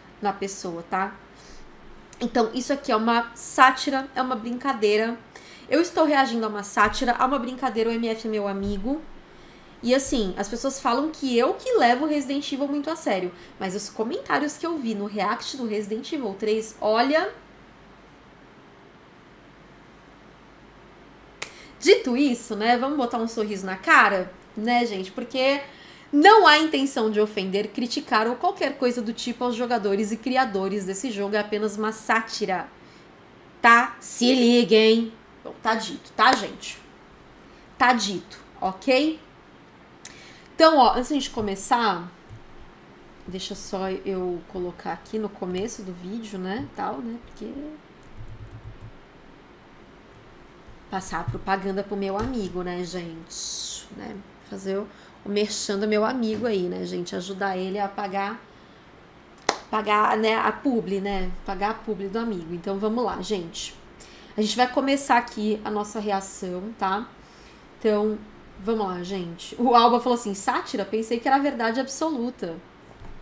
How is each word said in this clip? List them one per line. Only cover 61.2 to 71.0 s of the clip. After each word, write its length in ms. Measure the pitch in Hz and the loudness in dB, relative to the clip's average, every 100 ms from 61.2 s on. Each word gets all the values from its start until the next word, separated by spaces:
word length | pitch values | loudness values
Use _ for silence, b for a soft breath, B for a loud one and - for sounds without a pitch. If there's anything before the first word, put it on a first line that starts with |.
| 185 - | -2 -4
pagar 260 | - 185 202 | -6 -2 -2
a 20 | |
publi 340 | 220 - 196 196 | -4 -6 -6 -4
do 100 | 220 | -4
amigo. 360 | 233 190 160 | -4 -4 -6
Então, 240 | 175 196 196 | -8 -6 -4
vamos 260 | 214 233 | -2 -2
lá, 160 | 214 180 | -2 -4
gente. 560 | 180 202 165 - - - - - B B B - | -4 -4 -6 -10 -12 -14 -20 -20 B B B -2
A 20 | |
gente 160 | 214 233 | 0 2
vai 120 | 254 | 2
começar 500 | 294 269 277 277 240 | 2 2 0 4 2
aqui 420 | 240 - 208 208 | 2 -4 -2 -2
a 60 | 214 | -2
nossa 280 | 208 208 226 | -4 -4 -6
reação, 720 | 208 196 196 - 185 180 208 226 | -2 -4 -4 -10 -8 -6 -8 -4
tá? 280 | 190 202 247 - B B B B B - | -2 -2 -6 -16 B B B B B -2
Então, 400 | 226 208 214 214 - - - - | 0 2 0 -2 -10 -20 -20 -8
vamos 240 | 196 220 196 | -2 -2 -2
lá, 160 | 180 | -4
gente. 540 | 175 196 170 170 - - | -6 -6 -6 -10 -14 0
O 160 | 247 | 6
Alba 240 | 240 240 240 | 8 8 6
falou 200 | 247 233 | 2 0
assim, 160 | 208 | -2
"Sátira? 500 | 196 - 277 - 220 | -4 -2 -2 -4 -6
Pensei 340 | 190 220 | -2 -4